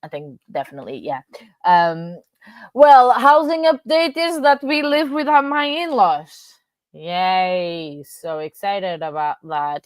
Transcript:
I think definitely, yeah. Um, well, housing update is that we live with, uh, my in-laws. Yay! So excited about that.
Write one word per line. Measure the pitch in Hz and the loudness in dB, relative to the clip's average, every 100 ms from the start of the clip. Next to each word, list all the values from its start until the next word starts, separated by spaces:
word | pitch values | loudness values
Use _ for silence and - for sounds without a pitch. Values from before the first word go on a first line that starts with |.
I | - | -14
think | 147 147 127 _ | -14 -14 -20 _
definitely, | - 139 139 113 131 | -10 -10 -12 -14 -14
yeah. | 80 127 - - - _ | -10 -10 -10 -20 -20 _
Um, | - 175 170 165 170 175 _ _ - 226 - | 2 2 2 -2 -10 -16 _ _ -20 -20 -16
well, | - 294 269 247 | 4 8 8 8
housing | 247 269 302 302 320 | 4 4 4 2 0
update | 320 320 - 320 330 285 | 0 0 0 0 0 -2
is | 339 330 | -4 0
that | 285 285 | 2 2
we | 269 294 | 0 -4
live | 294 294 302 | -2 -2 -2
with, | 285 294 | -4 0
uh, | 302 | 0
my | 277 294 294 | 0 -2 -4
in-laws. | 294 339 277 185 151 160 - - _ _ _ _ | -4 -6 0 0 0 -6 -20 -20 _ _ _ _
Yay! | 151 160 175 185 185 185 185 175 170 156 147 143 | -18 -8 -4 0 0 0 -2 -6 -8 -12 -14 -18
So | - 165 156 | -16 -12 -10
excited | 156 _ 202 202 190 170 | -10 _ -6 -6 -6 -8
about | 160 151 151 143 160 | -8 -6 -6 -8 -8
that. | 156 147 147 | -8 -6 -8